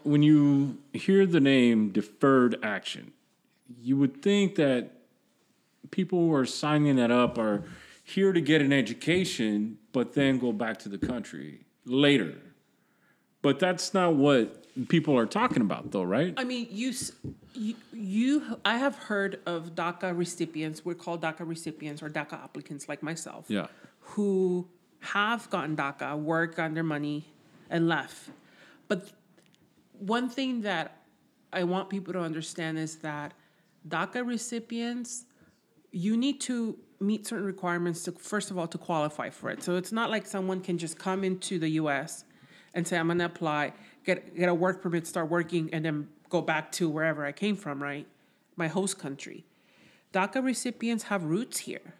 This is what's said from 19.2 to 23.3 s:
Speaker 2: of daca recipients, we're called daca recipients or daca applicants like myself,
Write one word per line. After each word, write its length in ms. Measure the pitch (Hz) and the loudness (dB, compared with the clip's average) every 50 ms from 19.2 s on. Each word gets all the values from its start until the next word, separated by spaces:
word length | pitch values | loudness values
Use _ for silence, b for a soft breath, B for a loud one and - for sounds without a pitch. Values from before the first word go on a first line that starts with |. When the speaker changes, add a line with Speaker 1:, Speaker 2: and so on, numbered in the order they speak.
| 196 196 196 - - | 0 -2 -4 -6 -6
Speaker 2:
of 300 | 175 175 165 165 175 165 | -6 -6 -6 -6 -6 -6
daca 420 | 185 165 175 175 - 196 185 175 | -4 -4 -4 -4 -4 -4 -4 -2
recipients, 680 | 175 175 175 - - 165 160 - 151 156 156 156 - - | -2 -2 -2 -2 -4 -6 -6 -4 -6 -6 -6 -8 -8 -8
we're 100 | 175 170 | -8 -8
called 260 | 170 - 180 170 170 | -8 -6 -8 -6 -4
daca 260 | 165 160 156 - 170 | -4 -4 -6 -6 -8
recipients 540 | 160 165 165 - 160 151 - 151 151 147 151 | -8 -8 -8 -10 -10 -10 -10 -10 -12 -10 -10
or 80 | 156 151 | -12 -8
daca 240 | 151 156 147 - 160 | -8 -8 -8 -8 -12
applicants 540 | - 127 - - 147 - - 151 139 - - | -14 -16 -14 -14 -14 -14 -12 -14 -14 -10 -10
like 140 | 147 - 151 | -10 -8 -6
myself, 420 | 156 165 160 - - | -8 -8 -8 -10 -12